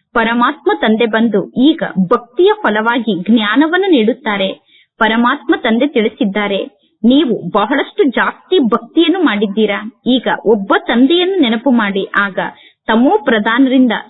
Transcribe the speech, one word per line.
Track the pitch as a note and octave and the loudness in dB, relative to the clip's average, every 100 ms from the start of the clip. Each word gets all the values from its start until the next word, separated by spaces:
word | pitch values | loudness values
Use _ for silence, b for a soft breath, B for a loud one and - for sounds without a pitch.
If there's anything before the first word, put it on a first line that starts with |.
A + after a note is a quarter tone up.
| _ | _
ಪರಮಾತ್ಮ | A#3+ A3+ A#3+ A#3+ D4 - - | -2 -2 0 -2 -2 -4 -2
ತಂದೆ | A#3 G#3+ A#3+ | 0 0 0
ಬಂದು | A3+ A#3 G3+ - | 0 0 0 -4
ಈಗ | - C4+ - F3 - F3+ | 0 0 0 -2 -2 0
ಭಕ್ತಿಯ | A#3+ - - F#4 G#4+ | -2 -2 0 0 2
ಫಲವಾಗಿ | C4+ G#3+ A3 A#3+ A3+ F3+ F3+ | -2 -2 -2 -2 -2 -4 0
ಜ್ಞಾನವನ್ನು | A3+ G#3 A3+ D#4 F4+ G4 | 0 2 0 2 0 2
ನೀಡುತ್ತಾರೆ. | D4+ G#3+ B3+ A3 G3+ F#3+ - b b b - | 2 2 -2 -4 -4 -4 -8 b b b -2
ಪರಮಾತ್ಮ | A3 A3+ A#3 D4 - G4 | 0 2 0 -2 -2 -2
ತಂದೆ | C4 A3+ D4 | 0 0 0
ತಿಳಿಸಿದ್ದಾರೆ, | C4+ G#3+ - G#3 G3 G#3 G3 - - _ _ | 0 -2 -2 -4 -2 -4 -4 -8 -14 _ _
"ನೀವು | A3 C4+ D#4 G#3 E3+ | 2 2 2 -2 -2
ಬಹಳಷ್ಟು | G3 G#3 C#4 - - | -2 0 -2 -4 -2
ಜಾಸ್ತಿ | D#4+ A3+ G3 - - F#4 | 0 0 -2 -4 -2 0
ಭಕ್ತಿಯನ್ನು | A#3+ A3+ - D#4+ E4 F#4 | 2 0 -2 0 0 2
ಮಾಡಿದ್ದೀರಾ, | D4+ G#3 G#3 G3+ G#3+ G3+ G#3+ - - | 0 0 -2 0 -2 -2 -8 -8 -2
ಈಗ | B3+ G#3+ E3+ - | -2 0 -2 0
ಒಬ್ಬ | A3 G3 C4 | 0 0 -2
ತಂದೆಯನ್ನು | - A#3 C4+ E4+ F4+ G4 | 0 2 2 2 0 0
ನೆನಪು | B3 A3+ C#4 | 0 0 0
ಮಾಡಿ." | A#3+ G#3 G3 F#3+ - | 0 0 -4 -4 -2
ಆಗ | G3+ F#3+ F3 b b _ - | -2 -4 -8 b b _ -2
ತಮೋ | A3+ C4 G#4 | 2 2 2
ಪ್ರಧಾನರಿಂದ | - A3+ G#3+ A#3 C4+ C4 B3+ G3+ | 0 0 0 2 2 4 2 0